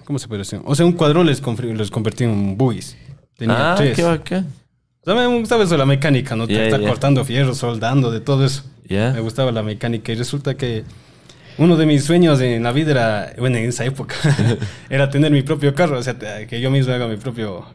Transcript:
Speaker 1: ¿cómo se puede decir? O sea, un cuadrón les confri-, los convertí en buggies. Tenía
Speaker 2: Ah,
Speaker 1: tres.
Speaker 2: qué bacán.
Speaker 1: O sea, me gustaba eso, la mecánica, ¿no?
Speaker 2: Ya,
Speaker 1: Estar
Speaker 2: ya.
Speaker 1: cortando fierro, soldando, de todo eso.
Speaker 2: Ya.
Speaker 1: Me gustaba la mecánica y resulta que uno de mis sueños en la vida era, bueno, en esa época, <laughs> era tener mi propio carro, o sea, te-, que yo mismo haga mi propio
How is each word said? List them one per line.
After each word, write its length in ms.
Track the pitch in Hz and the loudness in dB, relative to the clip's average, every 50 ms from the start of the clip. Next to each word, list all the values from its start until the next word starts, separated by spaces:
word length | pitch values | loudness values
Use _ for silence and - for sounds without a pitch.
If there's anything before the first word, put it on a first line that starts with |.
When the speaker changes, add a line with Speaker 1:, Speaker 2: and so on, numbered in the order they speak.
| - | -10
Speaker 1:
¿cómo 140 | - 143 127 | -8 -8 -6
se 100 | - 110 | -6 -8
puede 120 | 110 98 | -8 -8
decir? 200 | 98 - 107 95 - | -8 -8 -10 -8 -4
O 100 | - 143 | -2 0
sea, 100 | 139 170 | 2 4
un 60 | 175 175 | 2 2
cuadrón 340 | 170 160 147 147 175 175 | 2 2 2 4 4 4
les 160 | 160 131 - - | 2 2 0 -2
confri-, 320 | 127 113 107 117 117 113 | -6 -6 -6 -6 -6 -4
los 160 | 107 107 101 | -4 -4 -4
convertí 340 | - 117 107 110 - - 123 | -4 -4 -4 -2 -2 -2 0
en 320 | 117 107 101 101 98 95 101 | 0 0 0 0 -2 0 0
buggies. 380 | 135 135 - 92 - - - - - - - - _ _ _ | 0 0 0 -2 -8 -12 -16 -20 -20 -20 -20 -20 _ _ _
Tenía 360 | - 117 113 110 120 143 165 180 | -6 -2 0 0 2 2 2 2
Speaker 2:
Ah, 20 | |
Speaker 1:
tres. 200 | 202 175 131 113 | 2 2 2 2
Speaker 2:
qué 60 | 156 170 | 2 2
bacán. 440 | 170 165 151 - - 175 190 185 143 - - _ _ _ _ _ _ _ _ - | 0 0 -2 -2 -4 -4 -4 -4 -6 -8 -16 _ _ _ _ _ _ _ _ -4
Speaker 1:
O 0 | |
sea, 100 | 160 208 | 0 0
me 120 | 240 247 247 240 240 | 2 2 2 2 0
gustaba 260 | 226 196 240 233 202 | 0 2 2 2 4
eso, 120 | 170 170 | 4 4
la 100 | 147 135 | 4 4
mecánica, 500 | 139 139 139 139 156 139 123 113 - 117 | 4 4 2 2 2 2 2 0 -2 -4
¿no? 100 | 110 117 | -4 -2
Speaker 2:
Ya, 180 | 104 104 110 110 | 0 0 2 2
Speaker 1:
Estar 160 | 110 107 104 | 2 2 2
Speaker 2:
ya. 80 | 104 104 | 2 0
Speaker 1:
cortando 360 | 120 - 139 143 143 131 113 | 0 0 2 2 2 2 2
fierro, 300 | - 117 131 139 131 120 | 0 0 0 0 0 0
soldando, 560 | - 131 120 117 107 113 117 135 143 127 117 113 | -2 -2 -4 -4 -2 -2 0 2 2 2 2 0
de 80 | 110 | -2
todo 240 | 113 143 139 135 139 | -2 0 2 2 2
eso. 180 | 139 135 - - - - - - - | 2 0 -2 -8 -14 -20 -20 -10 -4
Speaker 2:
Ya. 220 | 95 101 110 123 135 | -2 0 0 0 0
Speaker 1:
Me 80 | 110 | -2
gustaba 300 | 110 110 110 - 131 127 | -4 -4 -4 -2 -2 -2
la 120 | 117 110 107 | 0 -2 -4
mecánica 500 | 107 104 101 - 117 117 107 104 - 113 | -4 -6 -6 -4 -4 -4 -4 -4 -6 -6
y 20 | |
resulta 400 | 113 120 - - 143 139 143 131 | -4 -4 -4 -6 -6 -4 -4 -4
que 280 | 135 139 120 113 110 110 - - - - - - _ _ - - - - - - - | -4 -4 -4 -4 -6 -8 -10 -16 -20 -20 -20 -20 _ _ -20 -20 -20 -20 -12 -2 2
uno 180 | 151 175 170 | 4 4 6
de 100 | 156 160 | 4 4
mis 180 | 156 151 139 135 | 4 4 2 2
sueños 360 | 156 170 175 180 165 147 131 | 4 4 4 6 6 4 4
en 220 | 127 123 120 113 117 | 2 2 0 0 0
la 100 | 120 120 | 0 0
vida 180 | 147 160 151 143 | 0 0 2 2
era, 400 | 127 113 110 107 104 87 60 - - | 2 2 0 0 -2 -4 -8 -6 -4
bueno, 180 | 123 131 120 | -2 0 0
en 80 | 117 110 | 0 0
esa 200 | 120 117 - 113 | -2 -4 -4 -4
época, 300 | 131 135 135 117 - - - - 151 143 - 107 117 113 | -4 -4 -6 -8 -10 -6 -2 0 2 2 2 2 2 0
<laughs> 380 | - 107 98 - - - - | 0 -2 -8 -10 -12 -10 -4
era 200 | 131 135 139 135 | 0 0 0 2
tener 220 | 139 139 151 151 147 | 2 2 2 4 4
mi 100 | 139 131 | 2 2
propio 320 | 135 160 143 143 139 135 | 0 -2 0 0 0 2
carro, 240 | 175 180 156 139 123 | 2 2 0 0 -2
o 40 | 113 | -4
sea, 140 | 127 117 120 | -4 -6 -8
te-, 280 | 110 104 104 107 107 | -8 -10 -10 -12 -12
que 140 | 107 120 117 | -10 -8 -4
yo 100 | 123 131 | -2 0
mismo 220 | 135 139 131 127 127 | 2 2 2 2 0
haga 160 | 123 123 117 | -2 -2 -4
mi 80 | 110 | -6
propio 480 | 101 - 131 117 117 110 101 92 85 - - - | -6 -8 -8 -8 -6 -6 -8 -8 -10 -12 -16 -12